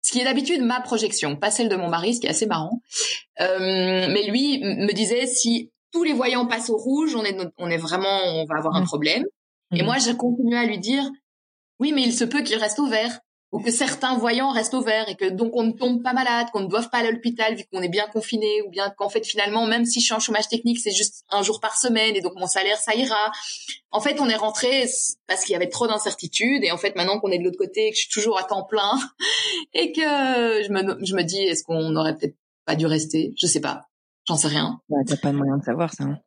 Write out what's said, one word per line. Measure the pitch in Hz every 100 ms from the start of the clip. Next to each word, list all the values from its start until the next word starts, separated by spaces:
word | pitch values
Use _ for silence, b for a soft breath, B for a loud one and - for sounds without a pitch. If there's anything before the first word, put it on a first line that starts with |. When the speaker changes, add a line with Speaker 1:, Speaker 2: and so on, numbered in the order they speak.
Speaker 1:
Ce | -
qui | 247
est |
d'habitude | 254 269 277 339
ma | 240 247
projection, | 247 226 208 - 151 147
pas | 202
celle | 208 226
de | 190
mon | 175
mari, | 170 185
ce | 240
qui | -
est |
assez | 156 214
marrant. | 165 160 240 B B B B B -
Euh, | 180 185 190 190 185 185 185
mais | 202 208
lui | 226 285 269
m-, | 202 - 202
me |
disait, | 202 214 240 262
si | 254 233 233 - _ _
tous | 339
les | 339
voyants | 247 247 247 233
passent | 226 233
au | 220
rouge, | - 277 311
on | 240
est, | 208 190 180 -
on | 175
est | 165
vraiment, | 160 180 196 196 185
on | 160
va | 156 156
avoir | 180 185
un |
Speaker 2:
Ouais. | 180
Speaker 1:
problème. | 151 151 202 370 _ _ _ _
Et | 175
Speaker 2:
Mhm. | 202
Speaker 1:
moi, | 262
je | 233
continuais | 240 240 240 233 240
à | 233
lui | 208
dire, | 196 277 277 - _ _ _ _ _ _
oui, | 277
mais | 294
il | 247
se | 240
peut | 233 285
qu'il | - 220
reste | 214 214
au | 285
vert, | 220 233 - _ _ _
ou | -
que | 240
certains | 233 277 - 254 254
voyants | 233 240 269
restent | 233 220
au | 262
vert, | 226 220 214
et | 185
que | 185
donc | 190 226
on | 240
ne | 226
tombe | 226 254 240
pas | 254
malade, | 247 247 233 240
qu'on | 208
ne | 190
doive | 202 233
pas | 247
aller | 226
à |
l'hôpital | 233 240 233 220
vu | 226 -
qu'on | 185
est | 180
bien | 190 208
confiné, | 220 214 226 214 214 202
ou |
bien | 175 196 196
qu'en | 202
fait, | 220 220
finalement, | 208 202 214 226
même | 233
si | 240 240
je | 233
suis |
en | 220
chômage | - 214 214
technique, | 226 233 233
c'est | 214
juste | 196 - - _
un | 202
jour | 202 214
par | 220 -
semaine, | 254 226 220 202
et |
donc | 175 185
mon | 180
salaire, | 190 196 214
ça | 233
ira. | 220 262 214 214 B B B B B _
En | 208
fait, | 285 285
on | 262
est | 220
rentré | 214 214 247 269
s-, | 240 - - - -
parce | 190
qu'il | -
y | 175
avait | 180
trop | - 233
d'incertitudes, | 214 208 196 170 - 226 277
et | 196
en | 170
fait, | 202 190
maintenant | 180 202
qu'on | 202
est | 180
de |
l'autre | 180 180
côté, | 190 214 220
que | 214
je |
suis | -
toujours | 220 214 196
à |
temps | 185 196
plein, | 190 214 202
<laughs> | 262 269 _ 392 440 - 359 311
et | - 330
que | 320
je | 311 285 269 247 233 220 202
me, | 196 196 -
je | 185
me | 190
dis, | 170 190
est-ce | 196 160
qu'on | - 165 160
n'aurait | 156 156 156
peut-être | 143 - _ _
pas | - 156
dû | 160
rester ? | 156 156 160 - -
Je | 180
sais | 156
pas. | 147 - - _ _ _ -
J'en | 160
sais | 151
rien. | 147 151 - _
Speaker 2:
Ouais, | 147 135
t'as | 147
pas | 147
de | 143
moyen | 139 139
de |
savoir | 131 117 165
ça, | -
hein. | 143 147